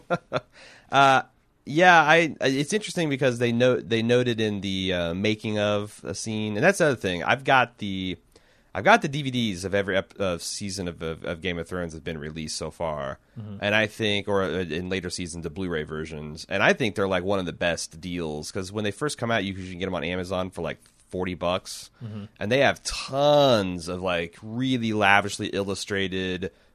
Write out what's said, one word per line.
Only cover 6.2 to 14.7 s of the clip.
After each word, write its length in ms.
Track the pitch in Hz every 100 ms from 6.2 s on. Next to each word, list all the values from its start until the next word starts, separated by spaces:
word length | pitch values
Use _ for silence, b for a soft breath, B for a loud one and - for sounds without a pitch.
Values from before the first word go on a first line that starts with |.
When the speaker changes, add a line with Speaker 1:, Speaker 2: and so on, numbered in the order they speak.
| 113 110 107 104
Speaker 1:
and 80 |
that's 140 | 165 196
the 80 | 160
other 100 | 123
thing. 260 | 95 87
I've 180 | - 143
got 340 | 139 135 117 -
the, 400 | 104 95 92 85 _ b b b b
I've 100 | -
got 160 | 135 233
the 80 | 160
D 140 | 147
V 80 | 135
Ds 340 | 123 113 87
of 100 | 95
every 220 | 101 98 95
ep-, 180 | - -
of 240 | 98 85
season 460 | - - 101 95 87
of, 120 | 80
of, 240 | 82 80
of 160 | - 82
Game 180 | 90 85
of 80 | 80
Thrones 260 | 92 85
that's 100 | 78
been 140 | 71 80
released 380 | 76 80 78 -
so 140 | 80
far, 480 | - 82 76 67 - b b
Speaker 2:
Mm-hmm. 160 | 107 98
Speaker 1:
and 140 | 101
I 120 | 107 107
think, 420 | - 107 101 98
or, 140 | 98
uh, 60 | 92 85
in 280 | 90